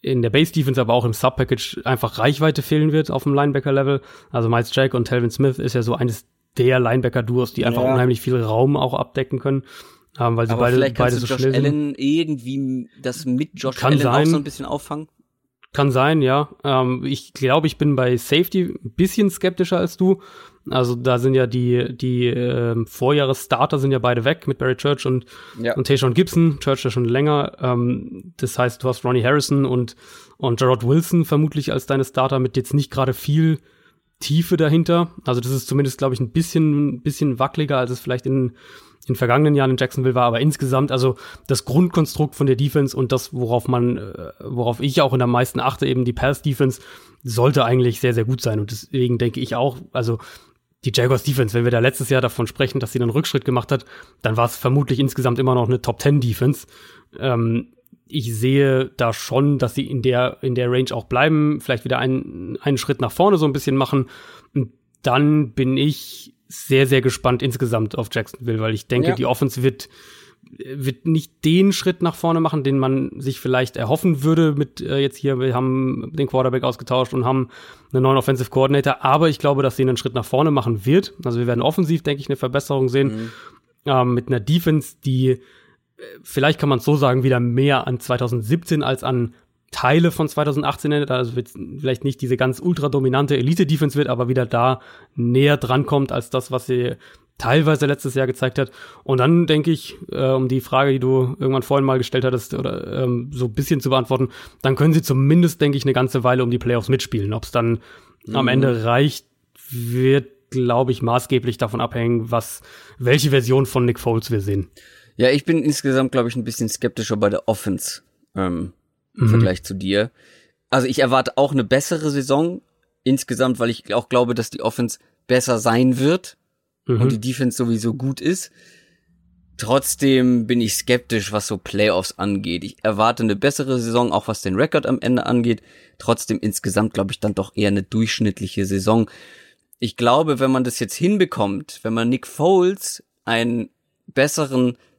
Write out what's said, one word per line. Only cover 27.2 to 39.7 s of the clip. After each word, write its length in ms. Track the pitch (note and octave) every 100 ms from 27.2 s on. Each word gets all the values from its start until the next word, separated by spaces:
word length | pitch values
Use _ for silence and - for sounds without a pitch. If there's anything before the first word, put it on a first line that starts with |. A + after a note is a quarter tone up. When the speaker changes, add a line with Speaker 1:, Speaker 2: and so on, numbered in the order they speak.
| D3 D3 C#3+ -
Speaker 1:
Ähm, 760 | B2+ B2 A#2+ B2 - F#2 - -
das 220 | B2 -
heißt, 260 | B2 -
du 40 | B2+
hast 140 | A#2+
Ronnie 220 | B2+ B2+
Harrison 400 | A#2+ D3 C#3 C#3
und, 320 | C3+ B2+ A#2 - - - - _
und 240 | B2+ A#2
Jarrod 260 | B2+ B2+ A#2+
Wilson 380 | D#3 E3 F3
vermutlich 480 | D#3 D3 D3+ D3+ C#3
als 140 | C3 -
deine 180 | C3+
Starter 340 | C3 - B2+ C3
mit 180 | B2+ C3
jetzt 160 | -
nicht 160 | D3 C3+
gerade 240 | C3+ C3
viel 440 | B2 - D3+ D#3+ D#3 _ _ _ _ _ _
Tiefe 360 | - D3+ E3+ F3
dahinter. 520 | D#3 D#3+ E3 E3+ E3+ - -
Also 140 | B2
das 100 | A#2+
ist 140 | C3+ -
zumindest, 320 | C3+ C#3 -
glaub 140 | C3+
ich, 80 | B2+
ein 100 | A#2+
bisschen, 580 | E3 E3 D#3+ D#3 D3 D3
ein 120 | A#2+
bisschen 360 | D3+ - D3 A#2+
wackeliger, 380 | C3+ - D3 C#3
als 120 | B2
es 80 | B2
vielleicht 260 | - B2 C3
in, 260 | C3+ B2+ - - - - _ -
in 80 | B2
vergangenen 400 | A#2+ B2+ D3+ C#3+
Jahren 160 | C3